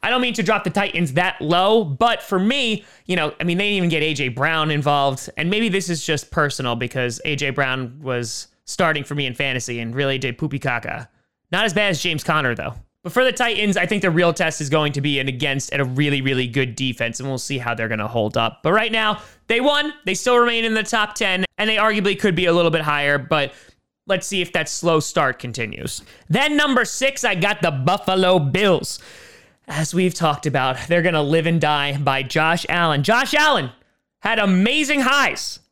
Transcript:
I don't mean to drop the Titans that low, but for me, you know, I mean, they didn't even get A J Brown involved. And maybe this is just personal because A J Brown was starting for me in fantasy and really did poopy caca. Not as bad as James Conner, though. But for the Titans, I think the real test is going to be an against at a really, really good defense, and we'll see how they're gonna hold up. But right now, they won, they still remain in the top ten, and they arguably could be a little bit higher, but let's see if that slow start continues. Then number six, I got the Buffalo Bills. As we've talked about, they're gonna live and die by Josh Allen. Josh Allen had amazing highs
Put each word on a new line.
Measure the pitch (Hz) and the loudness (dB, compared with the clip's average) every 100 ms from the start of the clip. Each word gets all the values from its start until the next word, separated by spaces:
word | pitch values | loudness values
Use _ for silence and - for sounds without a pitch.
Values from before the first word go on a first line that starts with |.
I | 208 | 0
don't | 247 | 0
mean | 247 | -2
to | 214 | -2
drop | 175 214 | 0 0
the | 190 | 0
Titans | 185 202 165 170 | -2 -2 0 0
that | 131 180 - | 0 0 -2
low, | 151 170 190 220 | 0 2 4 4
but | 180 135 233 226 | 2 0 2 0
for | - 190 | -2 0
me, | 196 277 240 208 - - - | 2 2 0 -2 -6 -20 -4
you | 180 | -2
know, | 151 - | -2 -2
I | |
mean, | 175 170 | -2 0
they | |
didn't | 208 202 | 0 2
even | 175 | 2
get | 160 | 2
A | 156 | 0
J | 143 131 | 0 -4
Brown | 117 147 160 156 | -2 0 0 0
involved. | 147 147 143 139 131 - - | 0 2 2 2 0 -8 -6
And | 165 | -2
maybe | 208 226 | 0 0
this | 185 175 | 0 -2
is | 165 | -4
just | - 151 - | -2 -4 -2
personal | - 147 - 131 120 | -2 -2 -2 -4 -2
because | 120 135 123 117 | -4 -2 -4 -4
A | - | -6
J | 147 139 | -2 -2
Brown | 135 135 131 123 135 | 0 -2 -2 -6 -10
was | 139 123 120 - - _ - | -6 -4 -4 -10 -14 _ -16
starting | - 170 151 | 0 0 0
for | 139 | -4
me | 147 | -4
in | 135 | -4
fantasy | 120 139 127 117 117 | -4 -4 -4 -8 -8
and | 117 | -6
really | 123 139 135 | -2 -2 -2
did | 127 117 | -4 -4
poopy | 156 135 | -6 -4
caca. | 135 120 - 80 120 _ _ _ _ | -4 -4 -6 -10 -12 _ _ _ _
Not | 180 | -2
as | 220 | 0
bad | 175 202 | 0 0
as | 160 | 0
James | 180 156 | -2 -4
Conner, | - 156 135 | 0 0 0
though. | 117 67 - - _ | -2 -6 -10 -20 _
But | 180 | -6
for | 202 | 0
the | 254 | 0
Titans, | 247 240 202 208 190 | 2 -2 0 0 0
I | |
think | 175 208 | 0 0
the | 185 | 2
real | 165 175 | 4 2
test | 165 165 156 | 2 -2 -2
is | 143 | -2
going | 156 151 | 0 0
to | 143 | -2
be | 143 139 | -2 0
an | 135 | -2
against | 127 143 139 - | -2 -2 -2 -4
at | 143 | -2
a | |
really, | 135 127 147 143 | -2 0 0 2
really | 131 131 127 | 0 0 0
good | 127 131 113 | 0 -2 -2
defense, | 131 120 117 117 | -4 -2 -4 -4
and | 131 | -6
we'll | 131 | -6
see | - 135 | -4 -6
how | 120 | -4
they're | 113 113 | -4 -4
gonna | 107 107 | -4 -2
hold | 117 107 113 | -2 0 0
up. | 113 - | -2 -2
But | 151 | 0
right | 202 220 | 2 2
now, | 220 214 208 - - _ | 0 0 -2 -8 -20 _
they | 233 | 0
won, | 262 294 302 302 | 2 2 0 -6
they | - | -6
still | 190 - 247 | -4 2 4
remain | 240 233 | 4 2
in | 226 | 0
the | 220 | -2
top | 214 226 208 - | 0 -2 -2 -2
ten, | 202 185 190 - | -2 0 -2 -2
and | 214 | -2
they | 214 | 2
arguably | 214 214 202 190 | 2 2 0 0
could | 214 165 | 0 2
be | 180 | 2
a | |
little | 170 170 | 4 4
bit | 160 | 2
higher, | 151 147 143 143 | 0 0 2 0
but | 127 156 139 - - _ _ _ - | 2 0 0 -6 -20 _ _ _ -4
let's | 190 | -4
see | - 196 | -2 -4
if | 170 | -2
that | 180 160 | -2 -4
slow | - 170 165 | -2 2 2
start | - - 139 123 | 2 0 0 -2
continues. | 127 113 113 - - - - - - | -8 -6 -8 -6 -10 -10 -14 -20 -2
Then | 185 294 294 | 0 2 2
number | 294 254 | 2 2
six, | 233 - 269 269 | 0 0 -2 0
I | 226 | -2
got | 196 202 208 | 0 0 0
the | 175 | -2
Buffalo | 139 127 202 - 190 185 185 | 0 0 0 0 2 4 4
Bills. | 143 175 208 165 - - - - - - _ _ - | 4 2 2 2 0 -10 -14 -20 -20 -20 _ _ -10
As | 147 156 | -4 -2
we've | 170 180 | 0 0
talked | 175 160 147 156 | 2 -2 0 -2
about, | 135 131 127 - | 0 0 -2 0
they're | 175 | 2
gonna | 170 160 | 2 2
live | 147 160 160 | 2 2 2
and | 165 | 2
die | 151 147 143 143 | 2 2 0 0
by | 143 135 | 0 0
Josh | 135 156 160 170 - | 0 0 2 0 0
Allen. | 175 170 143 | 0 2 2
Josh | 143 233 262 | 2 2 2
Allen | 294 302 254 131 - _ _ _ _ | 2 4 2 -2 -10 _ _ _ _
had | 202 220 | -2 0
amazing | 202 185 214 294 285 294 | 4 4 4 2 2 2
highs | 254 277 240 - - - _ | 2 4 2 0 -10 -12 _